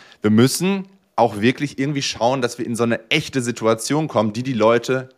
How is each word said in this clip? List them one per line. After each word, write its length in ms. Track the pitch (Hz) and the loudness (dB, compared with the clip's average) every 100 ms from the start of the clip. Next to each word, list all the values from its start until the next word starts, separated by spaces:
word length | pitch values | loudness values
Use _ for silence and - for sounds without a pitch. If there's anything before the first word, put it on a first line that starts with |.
| - _ | -20 _
wir 100 | 107 | 2
müssen 580 | 107 123 - 185 196 190 _ _ - | 6 4 2 -2 -2 -6 _ _ 0
auch 240 | 117 202 | 0 2
wirklich 380 | 202 - 143 - | 0 0 -4 -4
irgendwie 240 | 139 139 | -4 -4
schauen, 400 | - - 117 135 | -6 -2 0 0
dass 160 | 120 - | -2 -4
wir 80 | 120 | -6
in 100 | 113 | -2
so 80 | |
eine 240 | 117 113 - | -2 -2 -2
echte 320 | 156 - 135 | -4 -2 -4
Situation 680 | 120 117 113 113 - 147 156 | -4 -2 0 0 0 -2 0
kommen, 260 | 113 107 | 0 0
die 80 | 110 | -2
die 100 | 127 | -4
Leute 560 | 120 107 120 123 131 127 | 2 4 4 0 -4 -6